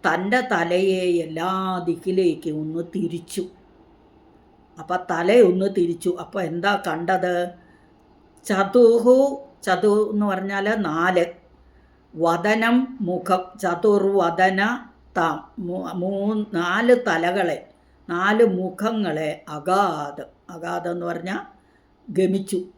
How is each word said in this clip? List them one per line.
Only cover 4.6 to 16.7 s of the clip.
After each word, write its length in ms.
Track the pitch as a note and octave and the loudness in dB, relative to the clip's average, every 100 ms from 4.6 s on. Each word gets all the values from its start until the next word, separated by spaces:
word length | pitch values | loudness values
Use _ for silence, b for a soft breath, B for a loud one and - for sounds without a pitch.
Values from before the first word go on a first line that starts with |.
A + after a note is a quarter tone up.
| _ - | _ -20
അപ്പം 220 | D3+ F3+ F3+ | -6 -6 -2
തലയൊന്ന് 560 | E3 F3 A#3+ F#3+ F#3 G3 G3 | -2 4 6 6 4 0 0
തിരിച്ചു. 360 | E3+ E3+ F3+ F3 | 0 0 -4 -4
അപ്പം 220 | E3+ G#3 | -6 -6
എന്താ 280 | E3+ E3+ G3 G3+ F3+ | -6 -2 -2 -2 -4
കണ്ടത്? 480 | D#3 E3+ F#3 F3+ F3 F3+ - b b b b _ _ _ _ - | -6 -2 0 0 -2 -4 -8 b b b b _ _ _ _ -4
ചതുഹു, 720 | F#3+ F#3+ B3 A3+ A#3 A3+ B3+ C#4 C4+ - _ | 0 2 6 6 6 6 6 4 0 -14 _
ചതു 300 | - F3+ G#3 G#3 G#3+ | -2 2 2 2 0
എന്ന് 140 | G#3 G#3 | 0 -2
പറഞ്ഞാൽ 400 | F#3 G3 G3 G3+ A3 | -2 -4 -2 -2 -2
നാല്, 440 | F3+ D#3+ F3 F3+ F3 - _ _ b b b b b | -2 0 2 2 0 -4 _ _ b b b b b
വദനം 640 | D#3+ E3 E3+ G3+ A3 A3+ B3 C4 - | -2 0 2 0 0 2 2 0 -4
മുഖം, 420 | F3 F3+ - F#3 - - | -4 -4 0 -2 -2 -6
ചതുർവദന 1000 | F#3 E3+ G#3+ G3+ G3 G3 E3+ E3 F#3 F#3+ G#3+ B3+ - _ _ - | -4 2 2 4 4 2 2 2 2 2 0 -2 -10 _ _ -2
താം, 200 | E3 D#3 - - | -2 -2 -10 -12
മൂ-, 280 | F3 F3+ F3 | -8 -8 -8
മൂ-, 520 | F3+ F#3 G3 G3+ G#3+ G#3 | -6 -4 -2 -2 -2 -2
നാല് 420 | F3 F3 | -4 -2